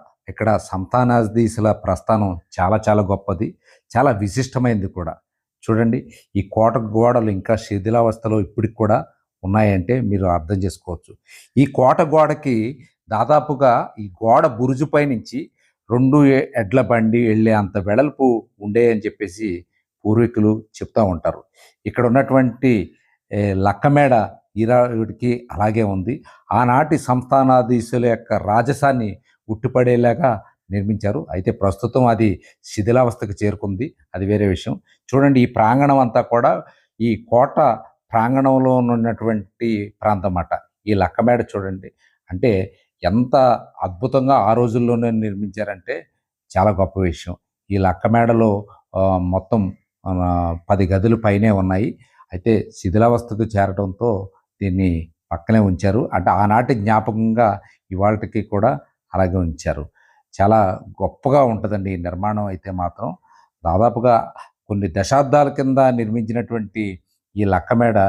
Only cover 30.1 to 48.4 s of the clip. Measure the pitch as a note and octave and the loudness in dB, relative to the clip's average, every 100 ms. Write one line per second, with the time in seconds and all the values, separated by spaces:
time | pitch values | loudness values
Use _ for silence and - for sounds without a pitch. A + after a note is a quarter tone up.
30.1 | A#2 D3+ G#2+ - _ - G2 G2+ G#2+ G2 | 2 0 -2 -8 _ -8 -4 -2 -2 -2
31.1 | F2 C2 E2 F#2 A2+ G2 F#2+ A#2 C3+ B2 | -4 -6 -6 -4 -2 -2 -2 -2 0 2
32.1 | A2 A2 F#2 - _ - - G#2 B2 B2 | 2 0 -2 -8 _ -12 -6 0 2 2
33.1 | - G#2+ G2 G#2 F#2 G2+ F#2+ D#3 - _ | -2 -8 -4 -4 -4 -6 -6 -8 -12 _
34.1 | F#2 G2 G#2 G2+ F#2 - - - _ _ | -6 -2 0 2 -2 -4 -10 -12 _ _
35.1 | C3 C#3+ C3 A#2+ B2 A2 B2+ C#3+ C3+ B2+ | 2 4 4 2 2 2 4 4 2 2
36.1 | B2+ A#2 A#2 C3 F2+ - _ _ - A#2 | 0 0 2 2 0 -4 _ _ -4 -2
37.1 | A2 - A#2 C3+ - D3 A2 - _ _ | -2 0 2 2 2 2 0 -6 _ _
38.1 | A2+ A#2 C3+ C3+ C3 C3 B2+ A#2+ A#2+ A2+ | 0 0 2 2 2 2 2 2 0 -2
39.1 | A2 A2+ A2 G2 - A#2 G#2+ G2+ - G#2+ | -2 -4 -4 -6 -6 -4 -4 -6 -6 -2
40.1 | G2+ F#2+ F2+ E2 E2+ - _ G2+ G#2 F2+ | -2 -2 -4 -4 -6 -10 _ -2 0 0
41.1 | - A#2 B2 A#2 G#2 G2 F#2+ F#2+ - _ | 0 2 0 -2 -6 -8 -8 -14 -20 _
42.1 | _ - F#2 B2+ G2 F#2+ - _ _ F2 | _ -14 -2 0 0 -2 -10 _ _ -2
43.1 | G#2+ B2 C#3 B2+ A2+ - - F#2+ F2+ B2+ | -2 0 2 2 0 -4 -10 -10 -6 -4
44.1 | C3 C3 C3+ G2+ A2+ A#2+ A#2 A#2+ A#2 A#2 | 0 2 2 2 2 0 0 0 0 0
45.1 | A2+ A2 G2 G#2 G2 G#2 F#2+ - D3 - | -2 -4 -6 -8 -8 -10 -10 -10 -12 -14
46.1 | _ _ _ _ F#2 G2+ F#2+ F#2 - F#2 | _ _ _ _ 0 2 2 -2 0 -2
47.1 | D#2+ - - _ _ - G2 F#2+ F#2 - | -4 -10 -14 _ _ -6 0 0 0 0
48.1 | A2+ A#2 A#2 | 2 2 2